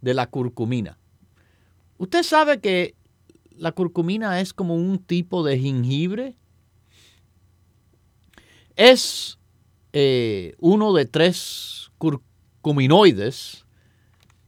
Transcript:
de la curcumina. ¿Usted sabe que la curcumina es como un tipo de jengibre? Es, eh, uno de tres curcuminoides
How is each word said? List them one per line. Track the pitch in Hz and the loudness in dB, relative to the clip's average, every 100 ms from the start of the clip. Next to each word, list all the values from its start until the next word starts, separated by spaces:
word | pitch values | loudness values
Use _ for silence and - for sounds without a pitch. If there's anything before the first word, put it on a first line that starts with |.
de | 123 | -4
la | 127 123 | -2 -2
curcumina. | 143 123 - 113 123 95 - _ _ _ _ _ _ _ _ _ - | -4 -6 -4 -4 -4 -6 -12 _ _ _ _ _ _ _ _ _ -12
¿Usted | 185 339 | -4 -2
sabe | 339 311 302 277 | 2 2 2 0
que | 208 185 180 - _ _ _ _ _ - | 0 -2 -4 -8 _ _ _ _ _ -10
la | 165 | -8
curcumina | 160 180 180 170 208 220 180 | -4 -4 -2 -4 -4 -4 -4
es | 190 | -4
como | - 180 | -6 -4
un | 170 180 190 | -2 -2 -4
tipo | - 175 175 185 | -4 -4 -4 -4
de | 156 135 | -2 -2
jengibre? | 135 131 123 139 175 214 262 247 _ _ _ _ _ _ _ _ _ _ _ _ _ _ _ _ _ _ _ _ _ _ _ - | -2 -2 -2 -2 -2 -4 -8 -12 _ _ _ _ _ _ _ _ _ _ _ _ _ _ _ _ _ _ _ _ _ _ _ 4
Es, | 226 254 - - - - _ _ _ _ _ | 6 6 4 -8 -12 -14 _ _ _ _ _
eh, | 147 139 127 113 101 87 - | 0 2 2 0 -4 -8 -2
uno | 165 208 214 | 2 4 4
de | 180 135 | 2 0
tres | 151 165 175 - - - - - - | 0 0 0 -8 -14 -16 -18 -20 -6
curcuminoides | 160 143 _ _ _ _ 156 143 131 170 202 101 107 139 - - _ _ _ _ _ _ _ _ | -4 -4 _ _ _ _ -2 0 4 6 6 4 -2 -8 -14 -20 _ _ _ _ _ _ _ _